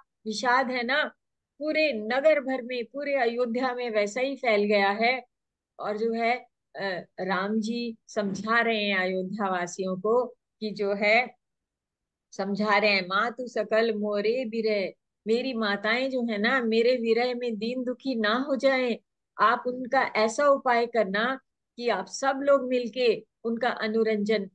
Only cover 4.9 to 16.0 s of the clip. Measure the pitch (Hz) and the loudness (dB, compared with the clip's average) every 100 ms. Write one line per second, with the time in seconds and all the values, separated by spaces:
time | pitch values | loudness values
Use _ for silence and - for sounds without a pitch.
4.9 | 208 233 254 - _ _ _ _ - 175 | 2 0 0 -6 _ _ _ _ -10 -6
5.9 | 208 226 226 233 247 - _ _ - 196 | -2 -2 0 0 -2 -6 _ _ -8 -6
6.9 | 175 - - 180 185 202 220 214 240 240 | -6 -10 -8 -4 -2 -2 -2 -2 -4 -6
7.9 | 226 - 220 202 196 214 233 226 220 208 | -10 -10 -4 -4 -4 0 2 2 0 0
8.9 | 196 185 185 185 208 196 180 175 - 190 | 0 0 -2 -4 -4 -2 -2 -4 -4 -4
9.9 | 185 214 247 247 - _ - 214 208 202 | -2 0 0 0 -8 _ -10 -8 -4 -2
10.9 | 202 208 226 247 - _ _ _ _ _ | 0 2 2 0 -8 _ _ _ _ _
11.9 | _ _ _ _ - 196 202 214 208 208 | _ _ _ _ -8 -4 -2 2 4 4
12.9 | 196 180 196 233 233 240 226 208 220 226 | 2 0 0 -2 -4 -6 -4 0 2 2
13.9 | 208 208 208 208 254 233 226 220 208 185 | 0 -2 0 0 0 -2 -2 0 0 -2
14.9 | - _ _ 208 233 262 226 208 202 214 | -8 _ _ -2 0 0 -2 -2 0 0
15.9 | 240 | 0